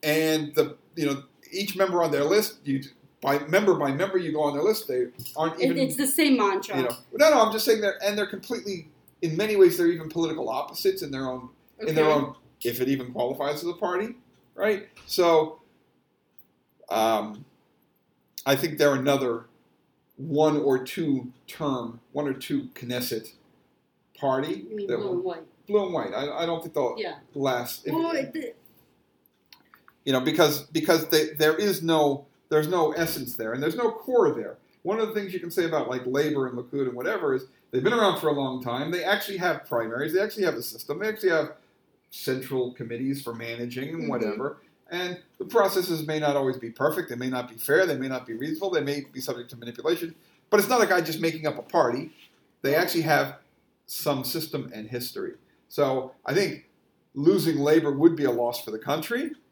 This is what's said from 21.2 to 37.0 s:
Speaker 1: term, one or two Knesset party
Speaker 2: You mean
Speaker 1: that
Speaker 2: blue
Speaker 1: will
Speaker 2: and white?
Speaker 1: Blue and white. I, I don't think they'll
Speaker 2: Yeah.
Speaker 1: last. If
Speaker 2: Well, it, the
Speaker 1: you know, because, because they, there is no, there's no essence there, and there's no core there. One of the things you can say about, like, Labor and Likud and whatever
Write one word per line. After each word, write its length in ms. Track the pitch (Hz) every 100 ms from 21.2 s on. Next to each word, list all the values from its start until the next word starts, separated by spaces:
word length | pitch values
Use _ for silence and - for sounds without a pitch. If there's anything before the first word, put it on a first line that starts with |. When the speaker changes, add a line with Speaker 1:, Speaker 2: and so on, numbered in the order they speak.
| 123 - -
Speaker 1:
term, 520 | - 151 131 113 117 _
one 160 | 143 147
or 60 |
two 320 | 131 - 143 123 -
Knesset 560 | 123 123 123 110 - - _ _ _ _ _ _ _ _
party 480 | 139 131 143 98 110
Speaker 2:
You 60 | 214
mean 120 | 196
Speaker 1:
that 100 | -
Speaker 2:
blue 80 | 196
Speaker 1:
will 60 | 180
Speaker 2:
and 80 |
white? 200 | 185 165 - _ -
Speaker 1:
Blue 180 | 208 190
and 80 |
white. 200 | 165 117
I, 300 | 107 143 143
I 20 | 170
don't 160 | 165
think 120 | 165
they'll 220 | 151 127 -
Speaker 2:
Yeah. 180 | 185 - _
Speaker 1:
last. 540 | 143 135 123 123 - -
If 60 |
Speaker 2:
Well, 180 | 320 330
it, 220 | 311 269
the 200 | 320 262 - _ _ _ _ _ _ _ _ _ - _ _ _ _ -
Speaker 1:
you 60 |
know, 80 | 131
because, 440 | 131 151 151 147
because 440 | - 160 156 160 156
they, 200 | 156 151 -
there 180 | 156 160
is 260 | 208 170
no, 440 | 165 160 147 139 - _ _
there's 180 | 156 151
no 240 | 180 151
essence 440 | 156 165 - 123 -
there, 180 | 110
and 100 | 123
there's 120 | 156 240
no 120 | 233
core 420 | 220 - 247 170
there. 240 | 120 104 - _ _
One 160 | - 220
of 80 | 214
the 60 |
things 200 | 208 196
you 60 | 185
can 100 | 175
say 120 | 175
about, 260 | 165 156 127
like, 120 | 127 123
Labor 420 | 135 151 143 131
and 100 | 123
Likud 300 | 120 139 131
and 60 |
whatever 400 | 120